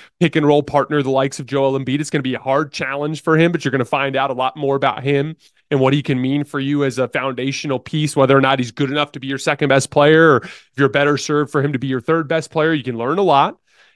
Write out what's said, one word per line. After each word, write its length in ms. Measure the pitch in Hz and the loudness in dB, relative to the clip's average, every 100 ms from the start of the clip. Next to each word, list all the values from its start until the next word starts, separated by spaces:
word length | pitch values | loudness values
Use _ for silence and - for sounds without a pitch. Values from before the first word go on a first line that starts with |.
| - _ | -20 _
pick 160 | 170 160 | 0 2
and 100 | 147 | 2
roll 160 | 147 | 2
partner, 400 | 143 147 131 151 | 2 -2 0 -2
the 80 | 135 | -2
likes 280 | 135 135 - | -2 -2 -6
of 40 | |
Joel 340 | 131 139 135 135 | -6 -2 0 -2
Embiid. 220 | 127 139 | -4 -4
It's 80 | 151 | -2
gonna 140 | 156 | -4
be 140 | 131 117 | -4 -6
a 40 | |
hard 320 | 131 139 151 | -2 -2 -2
challenge 500 | - 147 139 147 156 | -8 -8 -6 -6 -6
for 140 | - 160 | 0 4
him, 160 | 170 | 4
but 120 | 170 | 2
you're 80 | 143 | -2
gonna 120 | 135 | -2
find 320 | 120 143 135 135 | -2 -2 -2 -2
out 140 | 135 | -2
a 40 | |
lot 220 | 123 127 - | -2 -4 -2
more 200 | 139 135 | -2 0
about 260 | 135 - | 0 -2
him 340 | 135 143 151 156 _ _ _ | -2 0 -2 -8 _ _ _
and 100 | 143 | 2
what 120 | 131 | 4
he 100 | 143 | 2
can 200 | 139 131 | 0 -2
mean 220 | 131 143 | 0 -2
for 160 | 143 147 | -4 -6
you 240 | 135 143 | -2 -2
as 140 | 139 120 | -2 -2
a 100 | 123 | -4
foundational 720 | 139 131 123 135 135 151 131 | -2 -4 -4 -6 -6 -4 -6
piece, 340 | - 156 151 | -4 -4 -2
whether 220 | 147 135 139 | 2 4 6
or 40 | |
not 200 | 135 135 | 4 2
he's 100 | 120 | -2
good 200 | - 139 | -4 -4
enough 220 | 147 147 | -2 -4
to 80 | 139 | -6
be 60 | 135 | -8
your 120 | 135 | -6
second 300 | - 147 147 | -4 -2 2
best 220 | 135 - | 2 2
player, 440 | - 147 156 165 | 2 6 6 6
or 20 | 127 | 4
if 280 | - - _ - | 0 -20 _ -2
you're 120 | 139 | 0
better 300 | 139 143 143 | 2 0 0
served 320 | - 147 147 | -2 -2 -2
for 120 | 147 | -2
him 100 | 143 | -2
to 60 | 131 | -4
be 100 | 135 | -4
your 120 | 131 | -6
third 280 | 120 165 151 | -2 -2 0
best 220 | 165 151 | -4 -4
player. 220 | 165 156 | -2 0
You 120 | 160 | 0
can 120 | 123 117 | -4 -6
learn 220 | 117 170 | -4 -2
a 40 | |
lot. 360 | 190 139 160 - _ _ _ | 2 4 2 -2 _ _ _